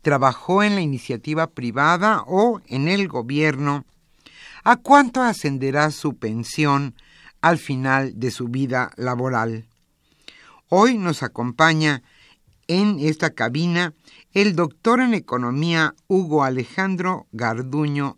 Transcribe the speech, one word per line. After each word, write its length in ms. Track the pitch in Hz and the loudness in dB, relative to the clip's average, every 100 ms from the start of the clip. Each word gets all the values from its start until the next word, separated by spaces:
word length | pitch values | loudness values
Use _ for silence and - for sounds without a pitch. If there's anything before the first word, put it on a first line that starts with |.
trabajó 600 | 156 143 135 - - 190 | 0 2 2 0 -2 2
en 140 | 208 202 | 2 0
la 60 | |
iniciativa 640 | 156 131 - 120 - 151 160 | -2 -6 -8 -8 -4 -4 -4
privada 720 | - 123 117 151 175 208 202 110 | -4 -6 0 2 2 2 0 0
o 340 | 185 233 214 - | 2 2 0 -6
en 220 | 123 151 | -2 0
el 180 | 202 190 | 0 -2
gobierno? 760 | 131 117 143 156 135 143 143 - _ _ _ - - - - - | -4 -4 0 0 0 -2 -2 -8 _ _ _ -20 -20 -20 -4 2
¿A 100 | 240 | 2
cuánto 480 | - 285 254 262 | 6 6 6 0
ascenderá 680 | 247 - 151 135 135 139 151 | 0 0 -4 -2 -2 2 0
su 260 | 143 151 117 | 0 -6 -4
pensión 760 | 110 110 117 - 147 139 143 - _ _ - _ | -6 -6 -6 -2 0 0 -2 -10 _ _ -20 _
al 160 | 165 170 | 2 2
final 640 | - 131 131 135 135 104 | -2 -4 0 0 -2 -4
de 100 | 123 | -6
su 200 | - 120 | -6 -6
vida 420 | 127 135 127 120 - | -4 -2 -2 -4 -6
laboral? 680 | 123 123 131 120 113 110 110 _ _ _ _ _ - - - _ _ | -6 -4 -2 -2 -2 -6 -14 _ _ _ _ _ -20 -20 -20 _ _
Hoy 300 | 180 233 233 | 4 4 4
nos 260 | 180 151 | -2 -4
acompaña 800 | 127 - 123 123 160 156 156 135 _ _ _ _ _ _ - | -6 -6 -6 4 4 4 0 -2 _ _ _ _ _ _ -2
en 320 | 175 208 180 | 0 2 0
esta 300 | 151 156 160 | -2 -2 -4
cabina 640 | - 113 139 170 170 175 - _ - _ | -2 -2 0 0 0 -2 -6 _ -20 _
el 220 | 196 208 170 | 0 2 2
doctor 440 | 165 _ 226 247 | -2 _ 0 2
en 140 | 254 | 2
economía 840 | 208 - 123 120 135 165 165 156 - _ | 0 -2 -4 -2 -2 0 0 0 -4 _
Hugo 360 | 190 170 151 | -2 2 0
Alejandro 840 | 135 127 123 - 190 180 180 180 - | 2 -2 -6 -4 -4 -2 -4 -4 -8
Garduño 840 | 110 117 113 131 147 151 143 139 | -6 -4 -4 -4 -4 -2 -2 -4